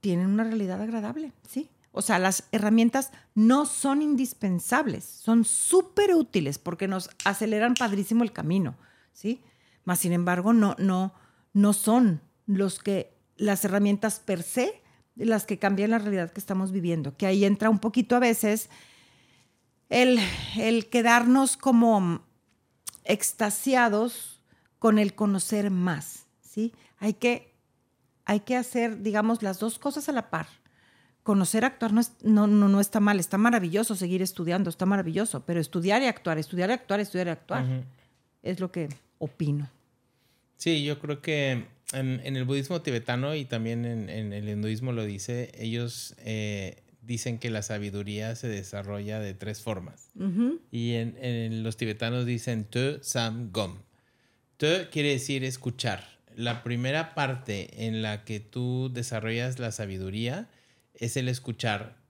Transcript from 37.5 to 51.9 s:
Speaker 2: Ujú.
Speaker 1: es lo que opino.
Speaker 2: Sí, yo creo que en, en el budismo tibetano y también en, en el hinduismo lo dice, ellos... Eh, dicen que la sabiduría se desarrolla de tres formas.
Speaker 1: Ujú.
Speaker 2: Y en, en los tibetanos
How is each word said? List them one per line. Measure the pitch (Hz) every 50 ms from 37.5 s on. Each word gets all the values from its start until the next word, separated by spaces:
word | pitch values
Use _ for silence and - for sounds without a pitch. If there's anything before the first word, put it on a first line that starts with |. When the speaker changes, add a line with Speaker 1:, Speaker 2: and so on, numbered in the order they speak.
| 180 160 131
Speaker 2:
Ujú. | 127 131 131 127 131 - _ _ _ _ _ _ _ _ _ -
Speaker 1:
es | - 185 170
lo | 190 180
que | - 180 160 147 139 - _ _ _
opino. | _ 160 151 - _ 165 147 143 147 143 135 _ _ _ _ _ _ _ _ _ _ _ _ _ _ _ _ _
Speaker 2:
Sí, | _ - 170 165 151 143
yo | 147 147 143
creo | - 147 147 135
que | - 165 156 147 143 135 127 117 107 - - _ _ - -
en, | 135 131 131 131 123 123
en | 131 135
el | 131 127
budismo | 123 139 139 135 - 185 165
tibetano | 165 151 127 117 117 - 120 123 135 143 156
y | 156 135
también | 123 - 113 113 113 117 117 120
en, | 120 117 113 107 98
en | 78 110 107 104 101
el | 101 104 104
hinduismo | 104 104 107 110 110 110 127 127
lo | 120 117 110
dice, | 104 101 98 - - 120 120 123 - -
ellos... | - 113 113 113 120 120 117 113 - - - - -
Eh, | - 113 110 110 107 104 104 101 95 90 - - _ _ _ _
dicen | - 113 120 110 - 131 117 113
que | - 120
la | 113 107 104
sabiduría | - 110 104 104 101 98 101 101 101 104 104 107 110 113
se | 113 -
desarrolla | 120 107 98 92 95 - 101 95 98 104 101 101 104 107 110
de | 107 101 95
tres | 95 95 107 104 -
formas. | - 113 107 92 90 - - - - _ _
Speaker 1:
Ujú. | - 185 196 170 202 233 254 320 339 _ _
Speaker 2:
Y | - 120 117 120 120
en, | 117 113 117 117 - 131
en | 123 120 117 113 113 113 113 110
los | 113 110
tibetanos | - 120 110